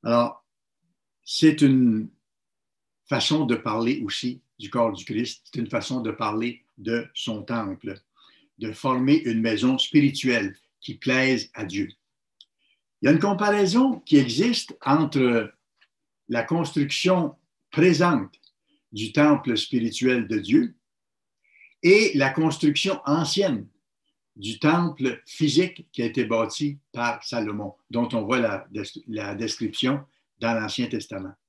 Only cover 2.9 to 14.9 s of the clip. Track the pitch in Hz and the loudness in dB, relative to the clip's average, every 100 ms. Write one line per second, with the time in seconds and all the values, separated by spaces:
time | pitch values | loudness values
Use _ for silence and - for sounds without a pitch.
2.9 | _ _ 131 - 151 135 113 117 107 117 | _ _ -4 0 0 0 -2 -2 -2 -2
3.9 | 143 104 - 123 123 _ _ 104 123 113 | -2 -4 -6 -8 -8 _ _ -8 -2 -2
4.9 | 98 - 107 120 - - - 117 117 - | -2 -8 -6 -6 -8 -14 -10 -6 -6 -4
5.9 | 127 113 101 110 107 117 117 _ _ 104 | -6 -6 -4 -4 -4 -6 -8 _ _ -4
6.9 | 117 113 - - 107 - 117 104 92 104 | -4 -4 -10 -8 -8 -6 -6 -6 -8 -12
7.9 | 98 _ _ _ _ _ _ 110 107 139 | -14 _ _ _ _ _ _ -10 -6 -2
8.9 | 127 131 151 131 113 113 104 127 131 - | 0 4 4 2 0 0 2 2 0 2
9.9 | 151 143 139 127 120 101 98 _ _ - | 2 2 0 0 0 -2 -8 _ _ -16
10.9 | 104 - 127 131 127 113 - 104 98 98 | -10 -2 0 2 0 -4 -10 -8 -6 -6
11.9 | - _ _ _ _ - _ _ _ _ | -10 _ _ _ _ -20 _ _ _ _
12.9 | _ 127 160 196 196 208 208 190 208 269 | _ 2 2 2 0 0 2 2 4 2
13.9 | 240 - 151 127 117 220 240 - - - | 0 4 4 4 2 0 0 -4 -10 0